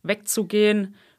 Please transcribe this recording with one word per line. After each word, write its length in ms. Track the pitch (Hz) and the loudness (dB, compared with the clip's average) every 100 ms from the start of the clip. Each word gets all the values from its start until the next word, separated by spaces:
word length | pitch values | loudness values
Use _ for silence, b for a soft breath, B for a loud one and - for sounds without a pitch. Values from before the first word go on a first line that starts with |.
wegzugehen 880 | 170 214 - 226 180 214 208 214 196 B B | -6 -4 -4 -4 -2 2 2 2 -2 B B